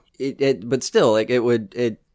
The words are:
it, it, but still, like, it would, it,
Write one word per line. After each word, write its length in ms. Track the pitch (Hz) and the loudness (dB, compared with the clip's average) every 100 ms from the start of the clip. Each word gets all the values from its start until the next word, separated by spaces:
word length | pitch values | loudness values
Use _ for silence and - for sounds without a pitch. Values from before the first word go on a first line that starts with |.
| _ - | _ -8
it, 220 | 135 - | -8 0
it, 280 | 139 120 120 | 0 0 -2
but 140 | 131 | -4
still, 280 | - 220 135 | 0 2 4
like, 160 | 107 113 | 4 2
it 100 | 123 | 0
would, 340 | 120 120 101 117 | 2 0 -2 -4
it, 260 | 120 104 _ | -4 -6 _